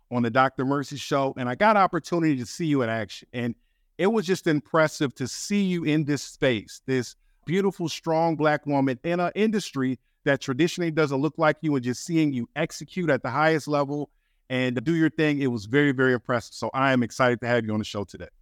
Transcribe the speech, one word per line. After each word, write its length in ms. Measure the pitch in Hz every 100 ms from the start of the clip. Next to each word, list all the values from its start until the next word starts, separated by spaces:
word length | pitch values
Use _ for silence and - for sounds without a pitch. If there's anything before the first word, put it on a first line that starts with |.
| -
on 100 | 123
the 80 | 117
Doctor 360 | 123 131 - 131
Mercy 320 | 143 135 139
Show, 360 | - 143 139 123
and 120 | 123
I 60 | 131
got 220 | 208 208
opportunity 580 | 185 170 - 175 160 135
to 100 | 117
see 200 | - 165
you 160 | 139
in 80 | 117
action. 380 | 113 104 - -
And 220 | 123 120 - _ _ _ -
it 100 | 185
was 180 | 226 170
just 200 | 185 180
impressive 680 | 147 - 165 156 - 143 -
to 120 | 127
see 360 | - - 202
you 220 | 190 175 151
in 180 | 151
this 180 | 143 143
space, 600 | - - 139 113 92 - -
this 300 | 131 117 - _ _ -
beautiful, 420 | 185 196 - 165
strong 480 | - 165 160 165 147
Black 300 | 151 151 147
woman 340 | 143 135 123
in 160 | 170 175
an 100 | 175 -
industry 640 | 220 208 - 139 131 123 _ _
that 180 | 147 135
traditionally 500 | - 127 165 - 170
doesn't 300 | 156 151 135
look 140 | 151 156
like 180 | 156 151
you, 120 | 156
and 100 | 143
just 200 | 123 120 -
seeing 280 | 160 151
you 160 | 127 117 147
execute 520 | 160 - 151 - 165
at 140 | 131
the 60 | 127
highest 380 | 131 156 156 147
level 420 | 147 139 147 147 _ _ _ -
and 340 | 127 127 123
do 120 | 120 165
your 140 | 156
thing, 320 | - 156 143
it 60 | 135
was 180 | 120 101
very, 280 | 139 147
very 200 | 131 131
impressive. 400 | 123 - 123 -
So 160 | - 113
I 180 | 131 135
am 100 | 127
excited 380 | 117 - 127 120
to 60 | 120
have 180 | 120 110
you 60 |
on 80 | 107
the 60 | 104
show 180 | 104
today. 240 | 98 92 87 _